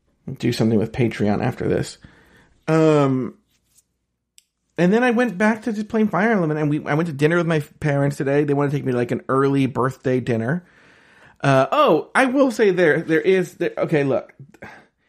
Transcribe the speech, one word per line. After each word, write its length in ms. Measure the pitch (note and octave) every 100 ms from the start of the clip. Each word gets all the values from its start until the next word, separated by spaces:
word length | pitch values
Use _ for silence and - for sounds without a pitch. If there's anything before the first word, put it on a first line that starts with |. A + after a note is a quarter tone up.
| _ _ - C3+
Do 120 | C3
something 280 | - A2+ G#2+
with 120 | A2
Patreon 520 | - A2+ - G#2 G2+
after 240 | B2 - G2
this. 320 | F2+ - - - _ _ _ _ _ -
Um, 680 | D#3+ D#3 D3+ C3+ C3 A#2+ - _ _ _ _ _ _ _ _ _ _ _ _ _ -
and 160 | F3+
then 120 | A3+
I 80 | B3+
went 260 | A3+ B3 F3+
back 260 | G#3+ A3
to 100 | A#3+
just 140 | G#3+ G#3+
playing 200 | A3+ G#3+
Fire 240 | E3 A3
Emblem, 180 | G#3 D#3+
and 200 | D3+ D3+
we, 140 | D3+
I 120 | F2 D3
went 120 | F3
to 60 |
dinner 240 | C#3 D3+ F3
with 80 | E3
my 140 | D#3 C#3+ -
parents 380 | D3+ C#3+ C#3 C#3
today. 260 | C3+ C#3+
They 120 | D3 C#3
wanna 160 | C#3+
take 120 | C#3+
me 80 | C3
to, 60 | B2
like, 140 | A#2+
an 120 | B2 -
early 380 | C3 C#3 C#3 B2+
birthday 520 | A#2+ C3 - C3 B2+
dinner. 460 | A#2+ A2+ A2+ F3 - _ _ _ _ _ - -
Uh, 260 | C#3 C3+ C3+
oh, 380 | D4 C4+ - - G#3+
I 100 | C4
will 240 | C#4 C4+
say 220 | A3 G#3
there, 300 | F3 E3 C#3+
there 200 | E3 D#3+
is, 320 | F#3 F#3+ F3 -
there, 180 | F3 -
okay, 260 | D#3 D#3
look. 300 | C#3 A#2+ - - C#3 - - - _ _